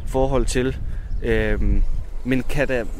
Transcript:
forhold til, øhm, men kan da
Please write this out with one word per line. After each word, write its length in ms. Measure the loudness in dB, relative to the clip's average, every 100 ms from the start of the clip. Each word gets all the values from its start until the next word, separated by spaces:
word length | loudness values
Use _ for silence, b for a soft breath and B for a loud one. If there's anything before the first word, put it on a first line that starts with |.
| -4
forhold 400 | 0 2 2 0
til, 300 | 0 -2 -2 B B B -4
øhm, 600 | 0 0 2 2 4 4 4 2 -2 -6
men 180 | -2 0
kan 260 | 0 0 0
da 160 | 0 -2 -4